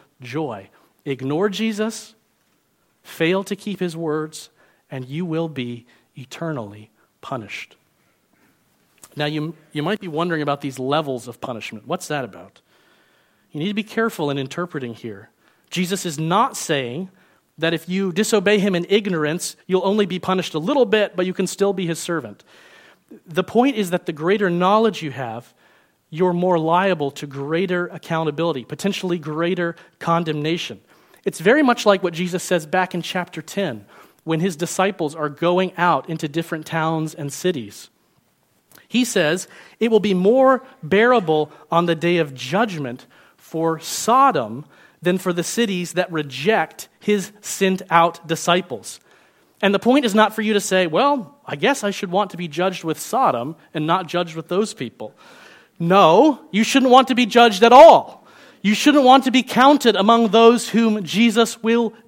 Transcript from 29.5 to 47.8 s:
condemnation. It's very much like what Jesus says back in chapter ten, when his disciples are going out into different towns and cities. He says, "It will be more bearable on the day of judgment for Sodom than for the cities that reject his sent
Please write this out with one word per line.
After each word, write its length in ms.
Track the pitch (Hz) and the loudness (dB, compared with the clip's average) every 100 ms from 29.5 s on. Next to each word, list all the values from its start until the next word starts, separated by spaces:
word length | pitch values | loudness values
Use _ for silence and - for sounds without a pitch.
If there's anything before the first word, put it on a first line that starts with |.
| 180 170 165 - _ | -2 -4 -6 -16 _
condemnation. 840 | - 170 165 151 151 170 - 107 _ _ _ _ | -2 -2 -2 -4 -4 -4 -8 -14 _ _ _ _
It's 160 | - - | -10 -2
very 240 | 165 285 | 2 4
much 220 | 277 240 208 | 4 2 2
like 180 | 196 | 2
what 100 | 180 | 0
Jesus 300 | 165 180 175 | -4 -6 -6
says 220 | - 180 151 | -2 -2 0
back 280 | 185 185 | -2 -2
in 80 | 180 | -4
chapter 400 | 160 185 175 - | -6 -8 -8 -10
ten, 440 | 156 - 185 110 104 - - _ | -10 -6 -4 -6 -12 -20 -20 _
when 160 | - 165 | -6 -2
his 160 | 190 151 | -2 -4
disciples 600 | 170 - 190 196 156 160 | -6 -2 -2 -2 -6 -4
are 140 | 151 | -6
going 420 | 143 170 180 185 - | -2 0 0 0 0
out 320 | 175 147 - | 0 0 -2
into 180 | 160 151 | -6 -6
different 380 | 147 160 165 156 | -6 -6 -8 -6
towns 480 | 165 160 160 156 | -4 -2 -2 -4
and 180 | - 143 | -8 -10
cities. 580 | - 180 135 104 - - _ _ _ _ _ _ _ _ - _ | -6 -4 -4 -8 -16 -20 _ _ _ _ _ _ _ _ -20 _
He 180 | 240 240 | -2 0
says, 420 | 202 151 180 - - - _ | 0 0 0 -6 -18 -20 _
"It 120 | 233 | 0
will 80 | 220 | 2
be 140 | 208 | 2
more 500 | 185 190 254 262 254 - - | 2 4 4 4 2 -2 -16
bearable 680 | 151 190 233 247 165 156 151 - - | -2 2 4 2 2 0 -2 -8 -4
on 140 | 165 170 | 0 0
the 100 | 160 | 0
day 220 | 165 175 | 0 0
of 160 | 156 135 | -2 -6
judgment 720 | 127 175 233 170 135 123 - _ _ _ | -4 -2 -2 -4 -8 -10 -16 _ _ _
for 420 | - 160 165 160 | -12 -4 -2 -4
Sodom 840 | - - - 247 269 180 110 117 151 _ _ _ | -6 -6 2 4 4 2 -4 -8 -14 _ _ _
than 160 | 165 185 | -2 0
for 160 | 185 | -2
the 100 | 175 | -4
cities 500 | 165 - 233 185 175 | -4 -2 -2 -2 -4
that 180 | 175 180 | -4 -4
reject 760 | 165 147 127 156 220 156 - - _ | -4 -6 -4 0 0 0 -6 -20 _
his 320 | - 208 175 - | -2 -2 -2 -12
sent 400 | - - 190 185 | -12 -2 0 0